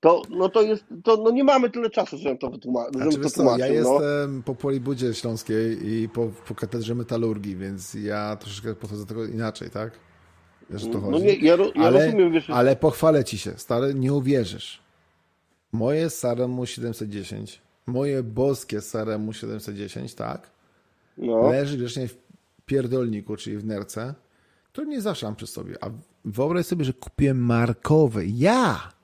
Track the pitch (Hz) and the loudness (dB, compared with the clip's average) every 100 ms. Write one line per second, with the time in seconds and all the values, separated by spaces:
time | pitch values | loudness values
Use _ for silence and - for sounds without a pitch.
0 | 160 170 - 175 185 226 214 208 _ 165 | 6 4 2 -2 2 4 4 2 _ -6
1 | 208 220 220 240 277 269 240 240 226 220 | 2 4 4 4 6 6 4 -2 -2 -2
2 | 185 143 151 127 139 123 123 123 117 135 | -2 -4 -4 -4 -6 -8 -4 -4 -2 -2
3 | 143 143 143 - 131 123 127 151 123 139 | 0 0 -2 4 4 4 2 4 4 4
4 | 147 147 143 135 123 127 143 139 127 131 | 4 0 -2 -6 -6 -4 -2 -2 -2 -2
5 | 123 113 120 110 - 110 113 113 104 113 | -2 -2 -4 -6 -2 0 0 -2 -4 -2
6 | 110 117 117 104 - 113 107 120 110 120 | -2 -2 -4 -4 -12 -8 -6 -6 -4 -4
7 | 117 117 113 107 101 92 98 98 92 110 | -4 -2 0 -2 -4 -6 -8 -8 -10 -8
8 | 104 104 104 104 - 101 113 107 104 104 | -4 -4 -4 -6 -10 -10 -8 -8 -8 -10
9 | 101 110 113 113 113 107 - 104 113 - | -8 -8 -6 -4 -4 -6 -10 -8 -8 -12
10 | _ _ _ _ _ _ _ 104 110 113 | _ _ _ _ _ _ _ -10 -6 -4
11 | 98 147 196 196 156 175 202 - - 135 | 0 2 4 4 6 6 4 4 6 8
12 | - 220 175 165 - 123 127 131 156 - | 6 4 4 4 0 4 4 4 2 4
13 | 160 151 123 98 - - - 120 139 135 | 4 4 2 -4 -8 -10 -4 0 0 0
14 | 131 143 131 139 101 95 - - _ _ | 0 0 2 0 0 -6 -14 -18 _ _
15 | _ _ _ _ _ _ _ 110 117 151 | _ _ _ _ _ _ _ -2 0 0
16 | 165 - 123 117 127 123 123 - 120 110 | -2 -2 -2 0 -2 -2 -6 -6 -8 -6
17 | 110 101 95 104 107 - _ _ - 123 | -8 -8 -8 -10 -12 -16 _ _ -6 -4
18 | 143 135 120 107 135 135 - 104 - 113 | -2 -2 -4 0 0 0 -4 -8 -6 -6
19 | 110 107 107 110 113 107 107 101 101 - | -4 -4 -4 -8 -10 -10 -10 -10 -10 -10
20 | - - 55 67 - _ _ _ _ _ | -12 -10 -8 -8 -14 _ _ _ _ _
21 | _ - 123 113 123 127 143 143 120 127 | _ -8 0 4 4 4 0 -2 -4 -6
22 | 123 - _ _ _ _ - 135 123 131 | -8 -10 _ _ _ _ -2 -2 0 0
23 | 120 107 101 107 - 104 107 104 101 - | -2 -4 -6 -10 -8 -8 -6 -6 -6 -8
24 | 120 143 _ _ _ _ _ - 294 285 | -10 -12 _ _ _ _ _ -10 -8 -4
25 | 208 151 110 107 107 - 95 - 104 113 | -4 -4 -6 -8 -12 -12 -12 -10 -10 -12
26 | - _ - 104 139 175 170 175 135 131 | -18 _ -10 -2 0 0 -2 -2 -2 -4
27 | - - 143 131 120 117 117 117 - 151 | -10 0 2 4 2 2 2 0 2 4
28 | 147 110 90 113 156 247 226 98 - _ | 4 2 -2 2 4 4 2 0 -6 _